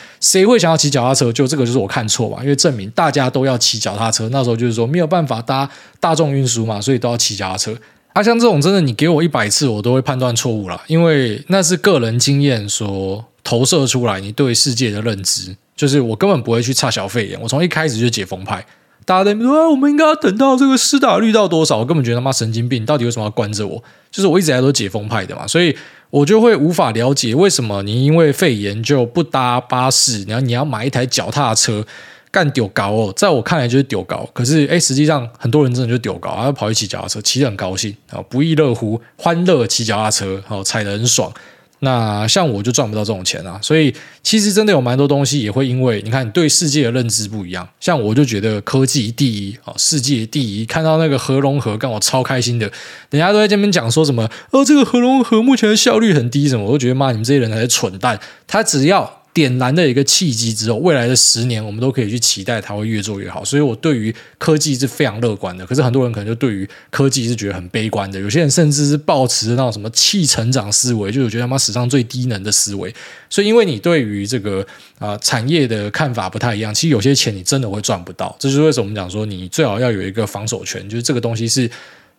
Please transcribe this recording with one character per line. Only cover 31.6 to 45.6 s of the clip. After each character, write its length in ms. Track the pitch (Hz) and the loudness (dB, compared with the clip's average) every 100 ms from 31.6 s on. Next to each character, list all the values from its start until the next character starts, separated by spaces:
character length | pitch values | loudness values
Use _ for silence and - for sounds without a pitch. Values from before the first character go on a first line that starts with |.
| - 107 110 - - - _ | 0 -2 -6 -12 -20 -20 _
干 180 | 196 151 | 0 0
丢 140 | 131 104 | 0 -2
高 220 | - 101 | -2 -2
哦， 220 | 107 107 - | 0 -2 0
在 100 | 202 | 2
我 140 | 139 | 2
看 180 | 101 170 | 0 0
来 80 | 123 | 2
就 100 | 131 | 2
是 60 | |
丢 180 | 135 101 | 0 -2
高。 220 | - - - | -6 -8 -8
可 140 | - 120 | -4 0
是， 200 | 156 143 | 2 2
诶， 120 | 170 | 2
实 160 | - 135 | 0 2
际 100 | 151 | 2
上 240 | 147 117 - | 2 -2 -6
很 140 | 123 | 0
多 120 | 151 | 2
人 120 | 135 120 | 2 0
真 100 | 120 | 0
的 40 | |
就 80 | 120 | -2
丢 160 | 110 | -2
高， 200 | 87 92 92 | -8 -6 -4
他 120 | 127 | -2
跑 160 | 143 107 | -2 -2
去 40 | |
骑 140 | 110 101 | -2 -4
脚 140 | 92 | -6
踏 60 | 90 | -8
车， 120 | - | -6
骑 200 | - 127 | -2 0
得 60 | 135 | 0
很 100 | 101 | -2
高 180 | 95 95 | -6 -4
兴， 180 | - - _ | -6 -8 _
哦， 120 | 92 - | -14 -6
不 120 | 127 | -2
亦 140 | 165 156 | 2 4
乐 180 | 147 | 2
乎， 280 | 117 110 117 - _ | 2 -2 -4 -8 _
欢 260 | 170 170 | -2 0
乐 240 | 185 156 117 | 2 2 2
骑 160 | - | -2
脚 140 | 113 104 | -2 -2
踏 120 | 107 | -2
车， 320 | - 98 95 98 | -2 -4 -8 -8
哦， 160 | 104 | -8
踩 180 | 95 113 | -4 -4
得 120 | 104 | -4
很 120 | 101 120 | -2 0
爽。 240 | - - - - - _ - | 0 -2 -6 -20 -20 _ -4
那 460 | 135 123 110 104 107 | 0 0 0 -2 0
像 200 | 196 165 | 2 2
我 140 | 101 | 0
就 80 | 104 | -2
赚 180 | 139 117 | 0 -2
不 60 | 107 | -2
到 80 | |
这 80 | 107 | -4
种 140 | 98 92 | -4 -4
钱 200 | - 90 | -6 -8
啊， 140 | 95 | -8
所 160 | - 156 | 0 2
以 160 | 147 - - - | 2 0 -12 -8
其 180 | - 220 | -2 0
实 140 | 208 | 2
真 120 | 202 214 | 2 4
的 60 | |
有 80 | 165 | 2
蛮 180 | 123 127 | 2 2
多 80 | 143 | 2
东 200 | 139 135 | 2 0
西 160 | 143 | 0
也 100 | 104 | -2
会 160 | 120 | -2